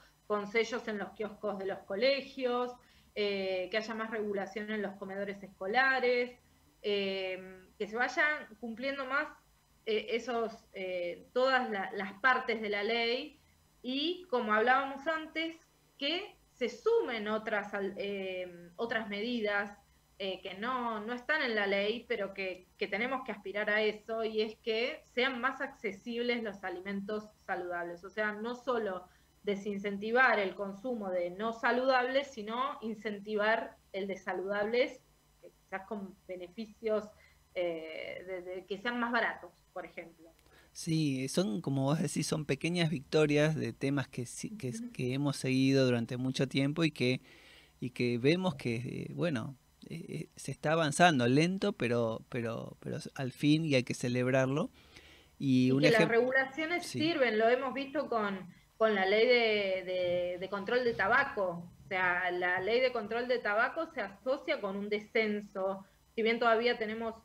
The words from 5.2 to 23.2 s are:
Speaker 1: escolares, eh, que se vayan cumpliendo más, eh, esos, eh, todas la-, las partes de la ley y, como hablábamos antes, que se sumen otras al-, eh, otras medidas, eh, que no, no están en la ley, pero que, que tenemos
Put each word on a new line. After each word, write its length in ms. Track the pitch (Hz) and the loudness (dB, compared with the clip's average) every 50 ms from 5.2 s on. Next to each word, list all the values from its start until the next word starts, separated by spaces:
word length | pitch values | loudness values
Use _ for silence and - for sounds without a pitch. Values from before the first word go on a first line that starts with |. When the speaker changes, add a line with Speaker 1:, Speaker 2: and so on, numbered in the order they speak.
| 202 196 196 196 - | -6 -6 -8 -10 -12
Speaker 1:
escolares, 960 | 185 - - 190 190 220 254 262 269 262 254 247 247 247 247 247 240 247 - _ _ _ _ _ _ _ _ - | -16 -12 -8 -4 -2 2 2 4 4 4 2 2 2 2 2 0 -2 -6 -16 _ _ _ _ _ _ _ _ -4
eh, 800 | 214 208 202 196 196 196 190 190 185 185 185 185 185 190 185 185 - - - | -2 0 0 0 -2 -2 -4 -4 -4 -6 -8 -10 -14 -18 -20 -20 -16 -10 -10
que 80 | 214 | -8
se 100 | 196 214 | -6 -2
vayan 520 | 233 247 277 - 349 311 302 302 294 233 - 226 - | -2 -2 0 2 2 2 2 2 -2 -6 -12 -16 -12
cumpliendo 460 | - 233 226 214 254 269 277 277 269 | -10 -10 -8 -6 -4 -4 -4 -4 -4
más, 220 | 254 269 285 302 302 - - _ _ _ _ _ _ _ _ - | -2 -2 -2 -2 -4 -8 -18 _ _ _ _ _ _ _ _ -4
eh, 200 | - 214 214 214 - | -2 -2 -2 -2 -2
esos, 560 | 214 240 233 254 240 233 226 214 208 - - _ - | -4 -4 -4 -2 -2 -2 -2 -2 -4 -10 -18 _ -12
eh, 560 | 196 190 185 180 180 175 175 175 - - - - | -8 -6 -6 -4 -4 -4 -4 -6 -8 -10 -4 0
todas 380 | 247 254 262 262 254 247 226 | 2 2 4 4 4 2 0
la-, 200 | 214 196 190 190 208 | -2 -4 -4 -4 -4
las 200 | 202 196 196 - | -6 -6 -6 -6
partes 460 | - - 262 247 240 240 - 226 226 | 0 2 4 4 4 2 -2 -2 -2
de 80 | 220 208 | -2 -2
la 120 | 208 202 202 | -2 -2 0
ley 560 | 214 233 233 233 233 233 262 294 302 - _ _ _ _ _ _ _ _ _ - | 0 0 0 0 0 0 -2 -4 -8 -14 _ _ _ _ _ _ _ _ _ -8
y, 420 | 240 262 277 294 330 359 359 - - | -6 -4 -2 -2 -2 -4 -4 -6 -2
como 220 | - 240 226 214 214 | -2 0 0 2 2
hablábamos 520 | 214 220 247 254 269 277 269 277 269 - | 4 6 6 6 4 4 0 -6 -6 -4
antes, 500 | 320 320 320 311 311 - 320 320 330 320 - _ _ _ _ _ _ _ - | -2 -2 -2 -4 -6 -6 -4 -4 -4 -6 -10 _ _ _ _ _ _ _ -6
que 360 | 277 285 320 359 403 415 - _ _ _ _ | -2 -2 -2 -2 -4 -8 -14 _ _ _ _
se 160 | - 254 - | -4 -4 -4
sumen 600 | - - - 440 466 466 370 269 240 220 208 214 | -4 -2 2 4 4 4 2 2 -2 -4 -2 -2
otras 460 | 214 220 214 226 214 208 196 202 - | -2 -2 -2 -2 -2 -2 -2 -2 -4
al-, 200 | 202 196 202 202 202 | -4 -4 -4 -4 -4
eh, 720 | 196 202 202 196 190 190 185 185 180 180 175 170 175 175 - | -6 -4 -4 -4 -4 -6 -6 -6 -8 -8 -12 -16 -18 -14 -8
otras 320 | - 240 233 240 220 220 202 | -6 -4 -2 -2 -2 -4 -4
medidas, 680 | 202 202 214 247 247 233 208 208 208 202 208 208 208 - - _ _ _ _ _ _ - | -4 -4 -2 -2 -2 0 0 0 0 0 -2 -2 -6 -16 -20 _ _ _ _ _ _ -8
eh, 220 | 196 190 185 180 | -6 -6 -6 -6
que 140 | - 190 185 | -8 -12 -10
no, 460 | 190 214 240 262 247 240 233 226 208 | -6 -4 -4 -2 -2 -2 -2 -4 -4
no 120 | 208 220 247 | -4 -6 -6
están 300 | 247 247 - 302 311 285 | -6 -2 0 0 0 2
en 120 | 240 220 | 2 2
la 120 | 214 202 | 2 2
ley, 400 | 196 196 196 202 208 233 233 - - | 2 2 2 2 0 0 -2 -2 -4
pero 240 | 240 214 196 190 196 | -2 -2 -2 -4 -4
que, 360 | - 196 185 180 - - _ _ - | -4 -4 -4 -6 -8 -12 _ _ -6
que 80 | 202 - | -4 -2
tenemos 360 | 196 196 240 254 269 262 | -2 -2 -2 -2 -2 -4